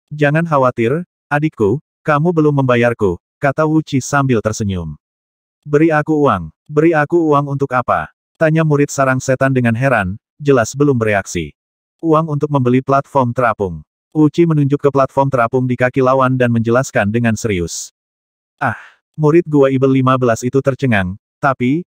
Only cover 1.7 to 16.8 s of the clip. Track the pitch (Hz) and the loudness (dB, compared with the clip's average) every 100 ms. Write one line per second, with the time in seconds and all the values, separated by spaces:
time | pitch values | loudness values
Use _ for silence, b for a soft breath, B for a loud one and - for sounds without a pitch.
1.7 | 139 - _ - 147 170 160 151 143 131 | -2 -6 _ -2 0 0 2 2 2 2
2.7 | 120 120 117 101 87 _ _ 143 135 156 | 2 2 0 -2 -2 _ _ -4 -2 0
3.7 | 156 - 139 - 143 135 117 110 104 104 | 0 -2 -4 -2 -2 0 0 -2 -4 -4
4.7 | 92 80 76 _ _ _ _ _ _ 147 | -4 -8 -12 _ _ _ _ _ _ -2
5.7 | 147 165 151 151 151 139 101 78 - - | 0 2 0 0 0 2 0 -4 -16 -8
6.7 | 147 165 156 147 175 160 143 143 139 139 | 0 2 2 0 0 2 0 0 -4 -2
7.7 | 127 120 90 76 _ _ - 160 160 156 | -2 -2 -4 -4 _ _ -2 0 2 2
8.7 | 143 143 - 135 131 - 131 135 131 120 | 2 0 0 0 0 -2 0 0 2 0
9.7 | 113 135 117 92 104 _ - 143 131 110 | 0 0 0 -2 -6 _ -8 0 2 2
10.7 | 135 147 127 110 101 - 90 76 - _ | 0 0 2 0 -2 -4 -8 -8 -12 _
11.7 | _ _ _ 165 156 160 147 151 143 123 | _ _ _ 0 0 0 -2 -2 0 2
12.7 | 127 131 139 - 139 123 120 120 104 98 | 0 2 -2 0 -2 -2 0 -2 0 -4
13.7 | 80 - _ _ 156 151 - 170 151 139 | -6 -16 _ _ 0 2 4 2 2 0
14.7 | 143 143 139 131 - 135 131 117 131 127 | 0 0 0 0 0 0 0 0 0 -2
15.7 | 123 127 135 127 135 127 131 120 117 113 | -2 -2 0 0 2 2 2 0 0 0
16.7 | 120 | 0